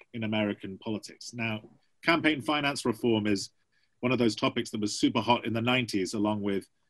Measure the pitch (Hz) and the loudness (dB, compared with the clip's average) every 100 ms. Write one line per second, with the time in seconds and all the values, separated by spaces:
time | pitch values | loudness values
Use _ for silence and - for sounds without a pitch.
0 | - 120 110 110 104 101 101 95 - 104 | -12 -6 -2 2 2 -2 -8 -10 -6 -6
1 | - - - 120 113 110 - - _ _ | -8 -14 -12 -6 -4 -6 -10 -20 _ _
2 | - 165 156 147 123 151 139 135 123 113 | 0 2 2 0 0 0 0 0 -2 0
3 | 123 110 104 98 - _ _ _ _ _ | 2 2 2 0 -2 _ _ _ _ _
4 | 123 123 120 104 135 123 113 110 104 - | 0 2 2 2 0 -2 -4 -2 -4 2
5 | 139 117 107 120 113 113 117 127 113 101 | 2 2 2 0 0 0 2 2 0 -2
6 | 90 110 104 104 101 98 - _ | -2 0 0 0 -2 -2 -4 _